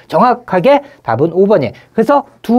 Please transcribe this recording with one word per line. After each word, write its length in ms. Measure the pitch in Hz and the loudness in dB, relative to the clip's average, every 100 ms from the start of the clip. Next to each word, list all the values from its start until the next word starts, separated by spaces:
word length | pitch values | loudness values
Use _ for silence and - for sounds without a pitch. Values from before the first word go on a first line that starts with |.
| - | -6
정확하게 720 | 160 247 240 - 185 240 277 - - | 0 0 -2 -4 -2 2 0 -2 -12
답은 340 | - 113 165 170 | -6 -2 -2 0
오 100 | 196 | 0
번이에요. 260 | 196 113 - _ | 0 -2 -8 _
그래서 320 | - 220 285 - _ | -4 0 -2 -4 _
두 120 | - | -2